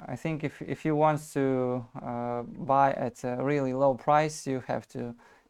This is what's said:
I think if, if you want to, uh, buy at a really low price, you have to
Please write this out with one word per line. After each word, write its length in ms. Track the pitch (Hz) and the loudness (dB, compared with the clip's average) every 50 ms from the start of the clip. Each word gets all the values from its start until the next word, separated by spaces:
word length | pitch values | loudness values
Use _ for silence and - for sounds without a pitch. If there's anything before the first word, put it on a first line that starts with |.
| - - | -12 -10
I 80 | 135 - | -10 -6
think 260 | - 165 160 143 - | -4 -4 -4 -4 -4
if, 160 | 143 - - 160 | -6 -8 -8 -10
if 200 | - 139 - - | -8 -8 -4 -2
you 100 | 160 156 | 0 2
want 260 | 147 156 156 151 147 151 - - | 4 4 4 2 2 -2 -4 -2
to, 520 | 143 135 135 131 127 127 123 123 127 120 120 - 127 | 0 2 2 2 2 0 0 0 -2 -4 -8 -12 -12
uh, 400 | - 123 120 120 120 120 120 120 | -8 -6 -6 -4 -4 -4 -4 -4
buy 520 | 120 - - - 123 120 135 135 139 135 135 | -6 -8 -10 -6 -2 2 4 6 6 4 4
at 300 | - 135 123 - - - | 2 -2 -4 -4 -6 -6
a 200 | 127 123 123 131 | -4 -4 -2 0
really 300 | 135 147 147 139 131 127 | 0 0 0 0 0 0
low 200 | 131 139 139 131 | 2 4 4 4
price, 540 | 117 - - 147 151 156 156 151 - - 139 | 2 2 4 4 4 4 2 -2 -6 -6 -4
you 160 | 135 127 120 - | -4 -4 -2 -4
have 200 | 123 120 110 - | -4 -4 -6 -8
to 240 | - 127 120 120 120 - - - - _ _ | -10 -8 -8 -8 -10 -12 -18 -20 -20 _ _